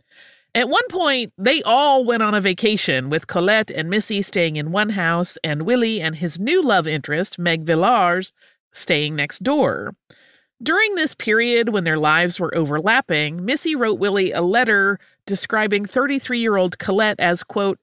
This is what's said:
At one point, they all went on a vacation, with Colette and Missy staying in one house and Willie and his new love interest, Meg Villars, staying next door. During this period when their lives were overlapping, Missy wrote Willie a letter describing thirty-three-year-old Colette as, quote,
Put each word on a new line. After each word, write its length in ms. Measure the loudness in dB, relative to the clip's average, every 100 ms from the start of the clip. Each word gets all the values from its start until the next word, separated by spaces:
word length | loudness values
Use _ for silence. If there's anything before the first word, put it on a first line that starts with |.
| _ -20 -20 _ _
At 140 | -2 0
one 180 | 0 0
point, 440 | -2 0 0 -2 -2
they 280 | 0 0
all 400 | 2 2 4 4
went 180 | 4 2
on 100 | 2
a 80 | 2
vacation, 720 | 0 0 0 0 0 -2 0
with 160 | -4 -2
Colette 460 | -2 2 2 0
and 180 | -6 -4
Missy 320 | -2 -2 -4
staying 320 | -4 -2 -2
in 160 | -2 -4
one 200 | -2 -2
house 460 | 0 0 0 -2 -4
and 200 | -6 -4
Willie 380 | 0 2 2 0
and 140 | -4
his 240 | -4 -6 -4
new 240 | 0 0
love 240 | 4 2 2
interest, 540 | -2 -2 -2 -4 -4
Meg 240 | -2 -2
Villars, 680 | 0 2 4 4 2 0 -4 _ _ _ _ -12
staying 380 | -2 0 0
next 300 | -4 -6 -4
door. 500 | -2 2 2 0 -6 -12 _ -20 _ _ _ -10
During 360 | -2 0 0 0
this 180 | -2
period 540 | -2 0 2 4 2 2
when 160 | 0
their 140 | 0 2
lives 420 | 4 4 2 0
were 120 | -4 0
overlapping, 880 | 0 0 2 0 2 0 -2 -4
Missy 320 | -4 -2 -2 -2
wrote 240 | 0 0
Willie 320 | 0 2 0
a 100 | 0
letter 560 | 2 2 2 2 2 -2 _ _ -6
describing 580 | -6 -2 -2 0 0
thirty-three-year-old 960 | -2 -2 0 -2 -4 -2 0 2 0 -2
Colette 400 | -2 0 0 0
as, 240 | 0 -2
quote, 340 | -4 -4 -2 -4